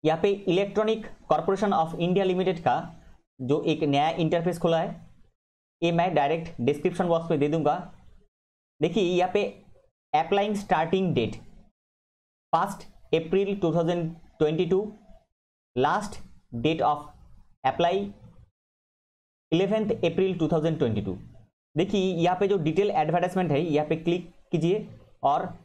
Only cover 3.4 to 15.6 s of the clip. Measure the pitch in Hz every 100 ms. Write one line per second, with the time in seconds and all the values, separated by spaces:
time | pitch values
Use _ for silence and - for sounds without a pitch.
3.4 | 127 147 151 156 147 139 151 170 160 170
4.4 | 170 170 175 160 175 - - - - _
5.4 | _ _ _ _ 170 170 180 156 139 165
6.4 | 165 - 123 147 185 175 180 165 165 160
7.4 | 147 160 147 170 - - - - _ _
8.4 | _ _ _ _ 160 175 175 180 180 208
9.4 | 202 - - - _ _ _ 147 165 202
10.4 | 208 208 - 165 165 190 185 151 113 -
11.4 | - - - _ _ _ _ _ _ _
12.4 | _ 160 196 202 - - - 160 165 190
13.4 | 196 202 175 160 165 175 165 170 - _
14.4 | 151 160 175 190 208 - - - _ _
15.4 | _ _